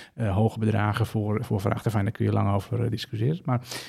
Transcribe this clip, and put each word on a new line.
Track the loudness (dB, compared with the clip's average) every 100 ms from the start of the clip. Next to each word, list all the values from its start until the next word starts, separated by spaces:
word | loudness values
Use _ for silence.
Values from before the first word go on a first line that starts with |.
| -14
eh, | -4 0 2
hoge | 2 2
bedragen | 0 2 2 0 0
voor, | -2 -2 -2 -2
voor | -2
vraagt. | 0 0 0
Enfin, | 0
daar | 0
kun | 0 2
je |
lang | 2 2
over, | 2 0 -2
eh, | -2
discussiëren. | -4 -6 -2 0 0 0
Maar, | -2 -2 -10